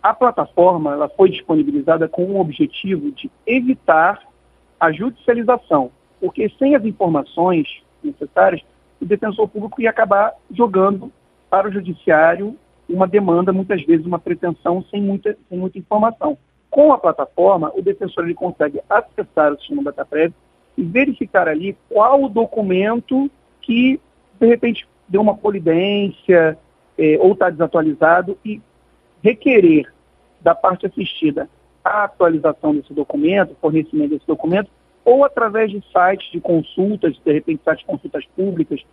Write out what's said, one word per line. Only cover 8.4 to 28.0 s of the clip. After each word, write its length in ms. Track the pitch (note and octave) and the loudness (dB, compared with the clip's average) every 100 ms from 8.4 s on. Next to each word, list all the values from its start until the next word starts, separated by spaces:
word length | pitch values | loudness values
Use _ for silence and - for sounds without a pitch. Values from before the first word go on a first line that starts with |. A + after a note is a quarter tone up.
| F#3+ F3 _ _ _ _ | 2 2 _ _ _ _
o 40 | F3 | -4
defensor 420 | G3+ A3 G3+ G#3+ | -2 -2 -2 -4
público 340 | G#3+ G#3 - | -4 -10 -4
ia 80 | A3+ | -2
acabar 440 | A3 A3 G3 G#3+ - _ | 0 2 2 2 -4 _
jogando 600 | F3+ A#3 F#3+ F#3+ G3+ - _ _ _ _ | -2 0 2 2 0 -8 _ _ _ _
para 180 | F#3+ G3+ | -2 0
o 40 | |
judiciário 840 | G3 F3 E3 - D#3 D#3+ F3 G3+ C4 _ _ - | -4 -8 -8 0 4 4 2 -6 -12 _ _ -8
uma 200 | F3+ F#3 | -2 0
demanda, 440 | G3+ F#3+ E3+ F#3 | 0 2 0 2
muitas 320 | F#3+ F#3+ G3 | -2 -2 -4
vezes 220 | D3 E3 D#3+ | 0 0 0
uma 140 | F3+ | -8
pretensão, 680 | - E3+ F3 E3 - F3+ F3+ | -6 -6 -6 -4 -4 -4 -6
sem 100 | G3+ | -6
muita, 340 | G3+ G3 G#3+ G#3 _ | -4 -4 -6 -8 _
sem 80 | F3+ | -8
muita 220 | F#3 G3 | -8 -10
informação. 580 | F3 G#3 A3+ A3+ D4+ C#4 _ _ _ | -4 0 0 -2 -6 -6 _ _ _
Com 240 | - D4+ | 4 6
a 60 | C#4 | 6
plataforma, 720 | F3 D#3 C#3 - F#3 F#3+ D3+ F#3+ | 2 -2 -6 2 2 2 -2 -4
o 60 | |
defensor 440 | F#3 G3+ F#3+ - E3+ | -4 -4 -6 -6 -6
ele 100 | E3 | -4
consegue 440 | F3+ - D3+ C#3+ - | -8 -2 -4 -4 -2
acessar 680 | G#3 - - F#3 - D3+ | -2 -2 -10 -6 0 0
o 40 | C#3+ | 0
sistema 240 | - C#3+ | -8 -6
DataPrev 500 | C#3 - C#3 D3+ E3+ - _ _ _ - | -6 -8 -8 -2 -2 -4 _ _ _ -8
e 60 | |
verificar 640 | E3 G#3 C#4+ B3 G#3+ G3 E3+ | -4 0 -2 -2 -2 0 0
ali 280 | D#3 F#3+ F#3+ _ | -2 -6 -10 _
qual 340 | G#3+ A3+ C#4 | 2 4 4
o 80 | C4+ | 2
documento 1000 | G3+ A3+ A#3 G3+ F#3 G3+ A#3+ - C4 C#4 _ _ _ | -2 -2 -2 -2 0 0 -2 -2 -4 -4 _ _ _
que, 360 | - A#3 B3+ C4+ _ _ _ _ | -4 0 2 0 _ _ _ _
de 80 | A3+ | 4
repente, 400 | A#3 A#3+ A3 - _ _ | 4 0 -4 -10 _ _
deu 140 | F#3+ | 0
uma 140 | G#3+ G3+ | 2 0
colidência, 1200 | G#3 G3 E3 E3 G3 G3+ G3+ - - F3 D#3+ D#3 _ _ _ - | -2 -2 0 0 0 -2 -2 -6 2 4 4 -2 _ _ _ -2
eh, 200 | D#3 D#3 | 2 4
ou 140 | F#3 | 4
tá 160 | G3 F#3 | 4 -2
desatualizado 880 | D#3+ E3 F3 D#3 C#3+ | 0 -2 0 -2 0